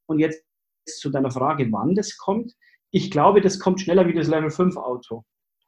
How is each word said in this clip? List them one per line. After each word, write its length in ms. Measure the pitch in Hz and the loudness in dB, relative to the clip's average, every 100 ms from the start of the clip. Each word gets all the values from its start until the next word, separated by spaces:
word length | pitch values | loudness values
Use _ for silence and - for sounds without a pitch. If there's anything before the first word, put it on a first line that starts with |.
| - | -4
Und 100 | 156 | 0
jetzt 240 | 156 156 _ _ _ _ - | 0 -4 _ _ _ _ -18
zu 240 | - 147 | -10 -6
deiner 200 | 139 135 | -2 -2
Frage, 420 | 127 135 156 120 | -2 -2 -2 -2
wann 220 | 104 131 | -2 0
das 240 | 196 202 - | -2 -4 -6
kommt. 360 | - 214 240 - _ _ _ | -4 -4 -6 -14 _ _ _
Ich 220 | 190 - | -2 0
glaube, 280 | 147 160 202 | 4 6 6
das 200 | 190 - | 4 2
kommt 200 | 185 185 | 0 0
schneller 280 | - 185 175 | 2 2 4
wie 60 | |
das 140 | 165 147 | 0 0
Level 220 | 156 156 | 0 -2
fünf 260 | 147 185 - | 0 0 -2
Auto. 460 | 127 123 - 113 - _ _ _ | -6 -8 -10 -14 -16 _ _ _